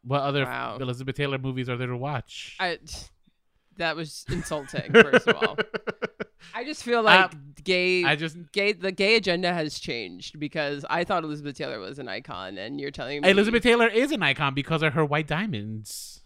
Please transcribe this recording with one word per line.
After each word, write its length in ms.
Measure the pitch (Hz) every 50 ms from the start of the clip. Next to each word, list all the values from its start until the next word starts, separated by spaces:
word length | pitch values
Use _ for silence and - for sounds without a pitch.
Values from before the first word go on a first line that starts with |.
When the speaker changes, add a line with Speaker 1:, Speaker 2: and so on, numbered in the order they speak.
| _
Speaker 1:
What 180 | 123 135 143
other 240 | 135 143 139 143 135
Speaker 2:
Wow. 320 | 127 123 127 123 120 107 127
Speaker 1:
Elizabeth 360 | 131 123 123 123 131 131 127
Taylor 200 | - 143 143 135
movies 300 | 131 131 131 127 127 123
are 80 | 123 123
there 120 | 120 127
to 100 | 123 123
watch? 580 | 120 127 143 147 123 - - - - - - - -
Speaker 2:
I, 160 | 190 180 165 - - 160 - - - - _ _ _ _ _ _ _ _ _ _ _ _ _
that 220 | - 170 160 156
was 260 | 160 160 147 - - - -
insulting, 640 | - 170 - - 165 151 135 135 - - - - 147
first 340 | 233 220 - - 220 -
of 80 | - -
all. 220 | - 226 214 - - - - - - - 226 - _ 254
Speaker 1:
<laughs> 480 | - _ _ 214 _ _ _ - 165 -
Speaker 2:
I 100 | 220 247
just 180 | 285 302 - -
feel 200 | 233 240 233 220
like 300 | 214 180 185 190 180 160
Speaker 1:
Uh, 40 | 147 139 143 - -
Speaker 2:
gay, 440 | - 185 185 180 180 180 180 180 175
Speaker 1:
I 100 | 139 151
just 220 | 147 165 160 156 175 170 _ -
Speaker 2:
gay, 180 | 196 202 208
the 220 | 214 170 175 190 190
gay 220 | - 196 202 226
agenda 360 | 226 185 196 175 175 185 175 175
has 260 | 175 156 151 - -
changed 600 | - - 135 117 107 90 87 90 - - - 151
because 460 | 151 143 - 160 147 143 143 143 135 -
I 140 | - 170 180
thought 220 | - 196 175 160
Elizabeth 320 | 156 147 151 147 147 139
Taylor 220 | - 151 135 135 110
was 200 | 92 95 135 143
an 80 | 135
icon, 500 | 117 95 113 131 - 120 90 95 92 101
and 220 | 90 98 117 139 143
you're 120 | 139 143
telling 300 | 135 - 131 123 143 147
me 80 | 151 185
Speaker 1:
Elizabeth 340 | 196 202 202 220 226 233 -
Taylor 240 | 240 233 240 233 233
is 240 | 202 220 262 277 311
an 100 | 226 175
icon 300 | 139 135 - 151 139 135
because 280 | 143 135 - 160 156
of 120 | 160 156 120
her 100 | 165 156
White 240 | 143 147 151 156
Diamonds. 960 | 143 151 160 208 220 156 104 101 107 110 107 104 - - - - - - - -